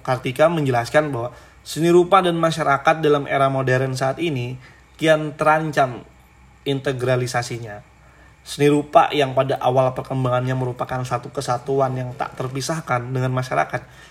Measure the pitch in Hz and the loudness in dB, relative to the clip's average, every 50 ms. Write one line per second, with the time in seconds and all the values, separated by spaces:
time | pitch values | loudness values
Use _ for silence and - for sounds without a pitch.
0 | - - 127 120 - 131 127 - 151 165 175 160 147 131 123 117 117 - - 151 | -4 -2 -2 -2 -2 -2 2 4 4 4 4 2 0 0 0 0 0 2 2 2
1 | 156 147 135 117 117 123 - - - - _ _ - - - 143 165 170 170 180 | 2 0 -2 -6 -6 -8 -10 -14 -20 -20 _ _ -16 -10 -4 0 4 6 6 6
2 | 175 175 196 190 180 175 170 165 165 165 156 160 147 143 139 131 - 160 165 160 | 6 6 4 4 4 2 0 0 0 0 0 0 0 0 0 2 2 2 2 4
3 | 156 147 147 143 139 - 143 139 139 135 135 135 131 131 127 127 135 131 131 127 | 2 2 2 2 0 0 0 2 2 2 2 0 0 2 2 0 0 -2 -2 -2
4 | 135 131 139 - 165 170 143 123 120 123 131 127 - - - - - _ _ - | -2 -2 -2 -2 -4 -2 -2 -4 -4 -6 -8 -12 -16 -20 -20 -20 -20 _ _ 0
5 | 147 160 156 156 156 151 143 - 156 151 156 160 160 156 139 143 135 127 117 101 | 2 4 4 4 2 -2 -4 0 2 4 4 4 2 0 0 0 0 0 -2 -8
6 | - - _ _ _ _ _ _ - - - _ - 143 139 135 131 143 131 123 | -16 -18 _ _ _ _ _ _ -20 -20 -20 _ -4 -4 -4 -2 -2 -4 -4 -2
7 | 123 127 127 123 123 120 - 120 120 - 123 113 117 107 101 104 - _ _ _ | -2 0 0 0 -2 -2 -4 -4 -4 -6 -8 -10 -10 -12 -14 -16 -18 _ _ _
8 | - - _ - - - - _ - - - - 143 147 147 147 143 - - 160 | -20 -20 _ -20 -20 -20 -20 _ -16 -8 0 2 4 4 4 2 2 4 4 4
9 | 151 - - 147 139 131 127 135 131 131 139 - 127 127 127 135 131 127 127 143 | 4 4 2 0 0 0 0 0 0 0 -2 -2 0 0 2 2 2 0 0 -4
10 | 135 - 135 131 127 123 123 123 127 127 131 131 127 123 120 - 135 - 131 131 | -6 -6 -4 -2 0 0 0 0 0 -2 -2 -2 -4 -6 -6 -8 -8 -6 -6 -8
11 | 123 120 127 120 - 131 - - 127 135 123 123 - - 135 135 135 127 127 127 | -6 -6 -6 -6 -6 -8 -10 -6 -4 -4 -4 -4 -2 -2 0 0 0 0 -2 -4
12 | 127 123 123 - - - - - 131 127 131 135 127 - 165 160 - - 127 120 | -8 -8 -8 -8 -8 -8 -8 -8 -8 -6 -6 -6 -6 -4 -6 -6 -4 -2 -4 -4
13 | 120 123 131 127 127 127 127 127 127 - 143 151 151 - - 127 - - - - | -2 -4 -4 -2 -2 -2 -2 -4 -4 -2 -2 -2 -2 -2 -4 -10 -10 -12 -20 -20
14 | - - | -20 -20